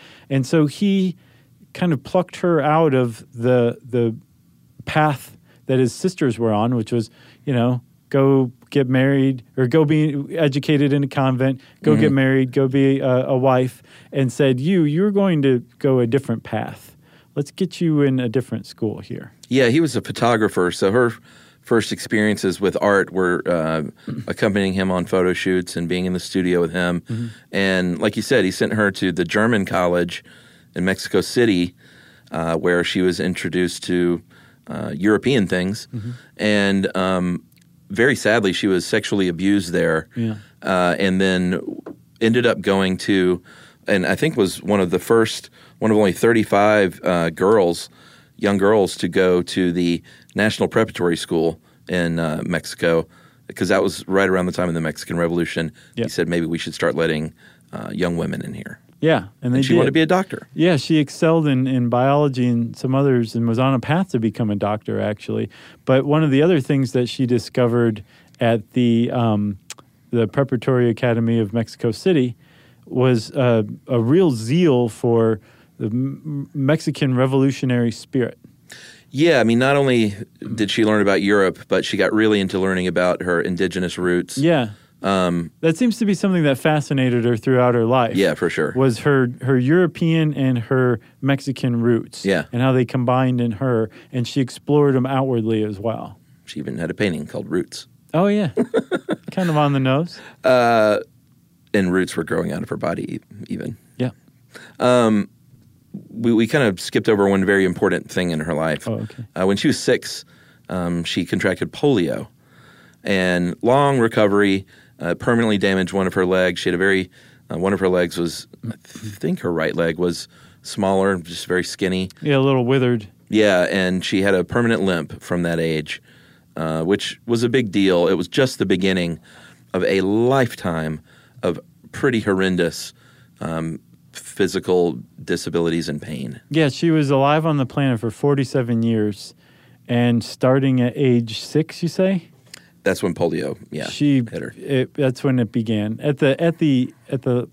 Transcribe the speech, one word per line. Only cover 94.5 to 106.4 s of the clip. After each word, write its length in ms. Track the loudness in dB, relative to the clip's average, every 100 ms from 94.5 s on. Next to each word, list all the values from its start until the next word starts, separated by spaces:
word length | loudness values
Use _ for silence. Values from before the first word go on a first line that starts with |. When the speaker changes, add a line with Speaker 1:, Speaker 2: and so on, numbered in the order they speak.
| -6 0 2 4 2
Speaker 1:
them 100 | 0
outwardly 580 | 0 0 0 0 -2
as 160 | -2 -4
well. 400 | -6 -6 -10 -18 _ -20
Speaker 2:
She 160 | -16 -12
even 180 | -8 -6
had 140 | -6
a 20 |
painting 320 | -2 -2 -2 -6
called 220 | -10 -4
Roots. 380 | -4 -4 -10 -18 _ _
Speaker 1:
Oh, 140 | 0 0
yeah. 220 | 0 -2 -2 -2 -2 -4
Speaker 2:
<laughs> 400 | -8 -6 -10 -8
Speaker 1:
Kind 180 | -4 0
of 60 | 2
on 140 | 2
the 60 | 2
nose. 400 | 0 0 -2 -8 -20 -4
Speaker 2:
Uh, 560 | 2 4 4 4 4 2 -4 _ _ _ _ _ _
and 200 | 0 2
roots 220 | 2 0 -4
were 60 | -4
growing 260 | -4 -4
out 100 | -6
of 80 | -6
her 80 | -6
body 380 | -6 -6 -8 -10
e-, 40 | _ -18 -12
even. 300 | -10 -10 -12 _ -6
Speaker 1:
Yeah. 120 | -6 -6 _ _ _ -20 -20 -2
Speaker 2:
Um, 500 | 2 4 4 2 -2 _ _ -20 _ _ _ -18 -16
we, 240 | -4 0
we 120 | 2